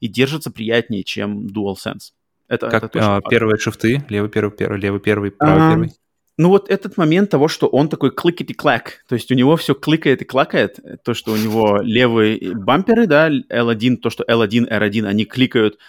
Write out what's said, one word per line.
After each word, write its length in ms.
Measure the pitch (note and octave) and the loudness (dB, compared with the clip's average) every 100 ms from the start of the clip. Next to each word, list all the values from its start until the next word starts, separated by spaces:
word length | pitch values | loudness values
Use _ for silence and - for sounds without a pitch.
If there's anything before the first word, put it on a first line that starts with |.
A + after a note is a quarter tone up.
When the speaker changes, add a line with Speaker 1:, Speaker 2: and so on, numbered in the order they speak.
Speaker 1:
и 60 | A2+ | -6
держатся 440 | A#2 C3+ D#3 B2 | -2 -2 -2 -8
приятнее, 520 | G#2 A2 A#2 - G2+ | -8 -2 -2 -2 -6
чем 440 | - G#2+ G#2 G#2 G2 | -6 -6 -6 -6 -8
DualSense. 640 | G#2 G2+ F#2 G#2 - - _ _ _ - | -6 -6 -6 -10 -12 -16 _ _ _ -8
Это, 200 | A#2 A2+ | -6 -2
Speaker 2:
Как, 140 | A2 | -2
Speaker 1:
это 60 | A2 | -2
точно 260 | - G#2+ G2+ | -2 0 0
Speaker 2:
а, 40 | |
Speaker 1:
факт. 80 | - | 0
Speaker 2:
первые 280 | A#2 A2 G#2+ | 0 2 0
шифты? 480 | A2+ - A2 C#3 C#3 | -2 -2 -2 -2 -2
Левый 200 | G#2 G#2+ | -4 -4
первый, 220 | G#2+ G2+ - | -2 -4 -4
первый, 240 | G2 G2+ | -6 -4
левый 200 | G2 G2+ | -4 -2
первый, 320 | G#2 G#2 G2+ | -2 -2 -2
правый 300 | - D3+ D#3 | 0 2 4
Speaker 1:
Ам, 60 | D#3+ | 4
Speaker 2:
первый? 220 | D#3+ E3 - _ _ _ - | 2 -2 -8 _ _ _ 0
Speaker 1:
ну, 120 | E3+ | 4
вот 200 | G3 - | 4 2
этот 280 | G3 G3+ G3 | -4 -4 -2
момент 320 | D#3+ F3 G3+ | 2 2 2
того, 160 | C#3 D#3 | 2 0
что 200 | - C#3+ | 0 0
он 220 | B2+ D#3 | 2 0
такой 220 | - C3+ | 0 -2
кликety-клак, 920 | - E3+ E3+ - A#2 D3+ A#2 - - - | 0 -2 -2 -6 -4 0 0 -4 -18 -6
то 80 | A#2 | -4
есть 160 | - | 0
у 40 | B2+ | 2
него 200 | C3 D#3+ | 4 2
все 180 | - C3+ | 0 -2
кликает 460 | - D#3 D3+ B2+ | 0 0 2 0
и 40 | - | 0
клакает, 540 | C3 E3 D#3+ G#2 - - - - | -2 0 0 -2 -4 -20 -10 -6
то, 80 | A2+ | -6
что 160 | - | -4
у 40 | G#2+ | -2
него 420 | A2 A2 G#2+ G2+ | -2 2 2 2
Speaker 2:
<laughs> 40 | |
Speaker 1:
левые 720 | G#2+ A#2+ B2 A2+ G#2+ A2 F2+ G#2 | 2 2 2 4 2 0 -6 -4
бамперы, 520 | F#2+ D3 G3 A3+ G#3+ | 0 0 2 2 4
да, 240 | D3 D#3+ C3+ - | 4 2 0 -2
Л 200 | A#2 A#2 | -2 0
один, 280 | A2 B2 A#2+ | 0 0 0
то, 120 | A#2 | -2
что 120 | - - | -4 0
Л 140 | A#2 | 0
один, 260 | G#2+ A#2+ A#2+ | 2 0 0
Р 140 | G#2+ | 0
один, 220 | G#2 A2 G2+ | -2 -2 -2
они 200 | G#2+ G#2+ | -2 -2
кликают, 540 | B2 B2+ A#2+ G#2+ - | -2 0 2 0 -2